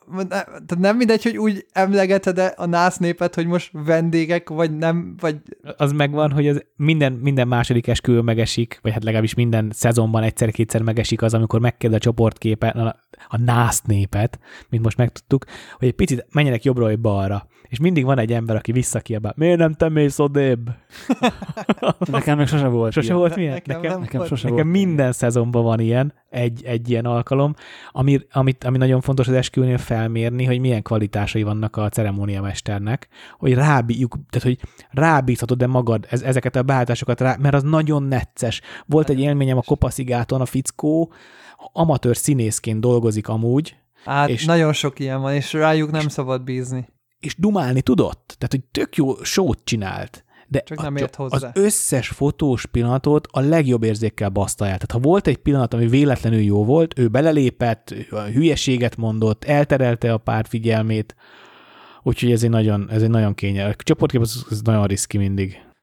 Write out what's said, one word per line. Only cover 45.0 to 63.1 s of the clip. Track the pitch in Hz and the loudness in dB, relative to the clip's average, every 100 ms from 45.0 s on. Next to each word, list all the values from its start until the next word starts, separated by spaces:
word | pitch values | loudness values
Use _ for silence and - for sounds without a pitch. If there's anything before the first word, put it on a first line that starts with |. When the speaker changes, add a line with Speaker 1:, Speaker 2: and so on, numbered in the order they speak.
| 135 131 | -6 -4
Speaker 1:
van, | 135 | -2
és | 143 131 | -2 -2
rájuk | 156 156 156 151 | 0 2 2 0
nem | 156 151 | -2 -4
Speaker 2:
és | |
Speaker 1:
szabad | 147 131 127 | -4 -4 -4
bízni. | 127 127 123 127 120 _ _ _ | -4 -6 -6 -8 -8 _ _ _
Speaker 2:
és | 151 - | -12 -2
dumálni | 202 196 127 131 | 0 0 0 0
tudott. | - 127 90 - _ - | 2 2 2 -2 _ -8
Tehát, | 127 | -4
hogy | 135 - | -4 -6
tök | - - - | -6 -4 0
jó | 135 - | -2 -2
sót | - - 185 - | -2 0 0 -2
csinált. | - 117 95 92 - - _ _ - | -4 -6 -4 -8 -12 -16 _ _ -6
De | 131 | -4
Speaker 1:
Csak | - 156 | -4 -10
Speaker 2:
a, | |
Speaker 1:
nem | 151 139 | -6 -4
ért | 135 - | -6 -6
Speaker 2:
az | 135 | -4
Speaker 1:
hozzá. | 131 127 | -4 -4
Speaker 2:
összes | 190 202 208 - 135 - | 0 0 0 -2 -2 -4
fotós | - 143 - 147 117 - | -2 -4 0 0 -2 -2
pillanatot | 123 120 131 147 147 - | -2 0 0 0 0 -2
a | 135 | -2
legjobb | 139 165 135 120 | 2 2 2 2
érzékkel | 110 107 110 - 101 | 0 0 -2 -2 -4
baszta | 98 98 - 101 | -2 -2 -2 -4
el. | |
Tehát, | 92 - | -4 -4
ha | 117 | 0
volt | 135 196 151 | 2 4 2
egy | 131 | 0
pillanat, | 151 139 127 | 0 2 2
ami | 117 117 | 2 2
véletlenül | 131 147 123 113 113 | 4 4 2 2 2
jó | 104 101 107 | 2 2 4
volt, | 151 165 - | 2 2 2
ő | 117 | 0
belelépett, | 120 160 151 127 - 120 110 - | 2 2 4 0 0 -4 -4 -8
ő | 107 104 107 | -14 -10 -8
a | |
hülyeséget | 104 113 165 135 - 127 117 - | -4 2 2 2 0 0 -2 -2
mondott, | 113 110 110 107 | -4 0 0 0
elterelte | - 147 143 139 127 113 117 | 0 0 2 2 2 0 0
a | 113 | -2
pár | - 113 110 | -2 -4 -2
figyelmét, | 117 113 110 110 110 107 - - - - - - - - - | -4 0 0 0 -2 -4 -10 -20 -20 -20 -20 -20 -20 -20 -8
úgyhogy | - 117 120 | -4 0 2
ez | 117 | 2
egy | 117 | 2
nagyon, | 113 107 104 101 | 2 2 0 -2
ez | 110 | 0
egy | |
nagyon | 110 | 2